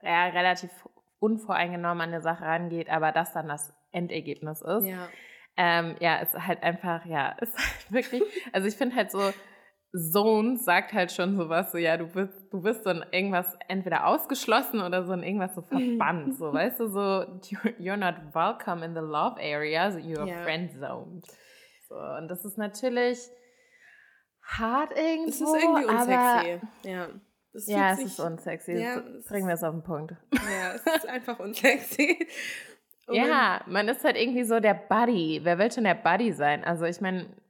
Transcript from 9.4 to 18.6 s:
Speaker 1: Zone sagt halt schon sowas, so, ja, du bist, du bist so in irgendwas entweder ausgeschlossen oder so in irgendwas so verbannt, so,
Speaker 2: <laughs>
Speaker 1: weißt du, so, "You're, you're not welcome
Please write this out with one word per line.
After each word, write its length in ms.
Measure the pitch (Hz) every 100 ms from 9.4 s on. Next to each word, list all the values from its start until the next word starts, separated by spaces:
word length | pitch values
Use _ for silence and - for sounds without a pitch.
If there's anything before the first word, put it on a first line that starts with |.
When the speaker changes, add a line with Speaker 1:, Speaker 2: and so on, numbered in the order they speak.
| - - - _ _ 185 160
Speaker 1:
Zone 460 | 196 214 220 220 254
sagt 340 | - 180 196
halt 220 | 214 180
schon 240 | - 180 196
sowas, 340 | 165 165 185
so, 60 | 170
ja, 180 | 165 165
du 120 | 165
bist, 440 | 185 190 - -
du 100 | 196
bist 220 | 185 240
so 60 | 196
in 160 | 170 -
irgendwas 440 | 180 196 185 180 - -
entweder 360 | 190 185 165 -
ausgeschlossen 760 | 285 - 269 - 247 262 226
oder 240 | 180 185 180
so 80 |
in 100 | 185
irgendwas 320 | 170 202 185 -
so 60 |
verbannt, 760 | 165 269 254 233 151 170 160 262
so, 160 | 160
Speaker 2:
<laughs> 0 |
Speaker 1:
weißt 280 | 151 196 247
du, 60 | 226
so, 100 | 196
"You're, 720 | 202 190 180 180 - 202 214 226
you're 160 | 175 202
not 200 | 185 165 156
welcome 500 | 160 175 240